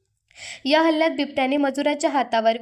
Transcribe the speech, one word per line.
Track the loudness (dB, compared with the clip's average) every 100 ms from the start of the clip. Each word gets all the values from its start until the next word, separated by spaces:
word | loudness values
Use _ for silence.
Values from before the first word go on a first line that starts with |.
| _ _ _ -20 -20 -10 0
या | 2
हल्ल्यात | 4 2 0
बिबट्याने | 0 -4 -2 -2 0
मजुराच्या | 0 0 -2 -2 -2
हातावर | -2 0 0 0 0